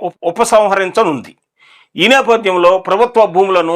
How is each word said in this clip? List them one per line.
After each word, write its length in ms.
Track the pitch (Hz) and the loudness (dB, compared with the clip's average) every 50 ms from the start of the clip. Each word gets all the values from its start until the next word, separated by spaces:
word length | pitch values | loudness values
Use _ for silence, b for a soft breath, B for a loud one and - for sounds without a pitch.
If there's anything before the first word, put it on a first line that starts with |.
ఉప-, 180 | 196 175 - _ - | -8 -10 -10 _ -8
ఉపసంహరించనుంది. 1080 | 170 170 220 233 - 233 214 214 196 196 196 190 180 - 233 226 170 143 120 98 - - _ _ _ _ b b b b b b b b | -8 -2 -2 -2 2 2 2 2 2 0 -2 -2 -2 -2 -2 0 0 -2 -6 -8 -14 -20 _ _ _ _ b b b b b b b b
ఈ 120 | - 180 | -2 0
నేపథ్యంలో 640 | 226 269 269 - 226 233 220 202 190 185 175 175 175 185 | 2 2 2 2 0 -2 0 0 -2 -2 2 2 2 2
ప్రభుత్వ 440 | 185 185 180 185 208 240 240 - 226 214 | 2 -2 -2 0 0 0 0 2 0 0
భూములను 500 | 190 165 185 196 190 185 175 165 165 170 | 2 2 0 0 0 0 -2 -2 -2 -4